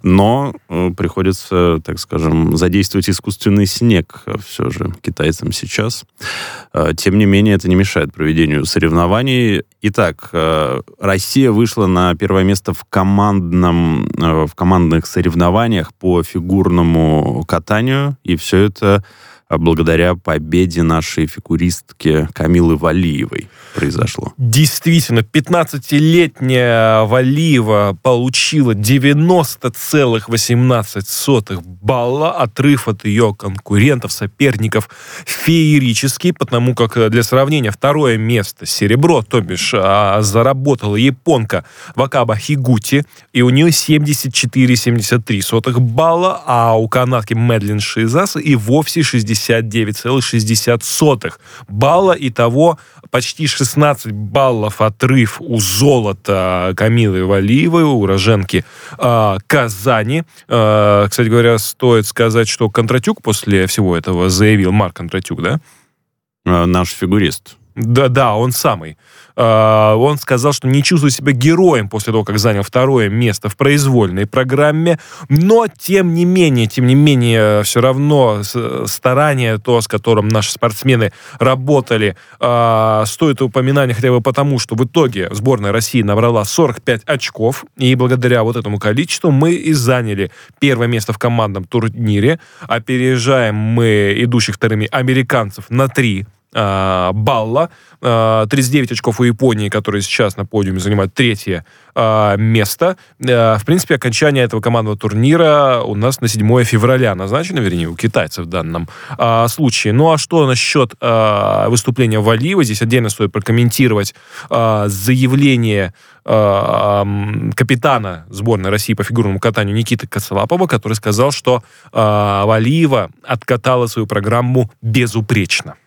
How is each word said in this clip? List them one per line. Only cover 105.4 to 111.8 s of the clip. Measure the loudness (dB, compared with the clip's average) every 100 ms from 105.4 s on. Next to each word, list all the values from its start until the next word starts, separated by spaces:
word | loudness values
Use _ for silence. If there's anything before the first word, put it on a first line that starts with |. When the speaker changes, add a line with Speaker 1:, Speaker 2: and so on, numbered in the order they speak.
| 4 4 4 0
Speaker 2:
у | -2 -2
нас | -2 0
на | -4
седьмое | 0 2 2
февраля | 2 2 2 2 0
назначено, | -2 -4 -4 -4 -4
вернее, | -2 -2 -4
у | -4
китайцев | -2 -2 -4 -8 -8
в |
данном, | -6 -6 -8 -8 -14 -16 -4
а, | 0 2 0
случае. | 0 -2 0 0
Ну, | 2 2
а | 2
что | 0 0 2
насчёт, | 0 0 0 0 -2
а, | 0 2 2 0 0 0 0
выступления | 0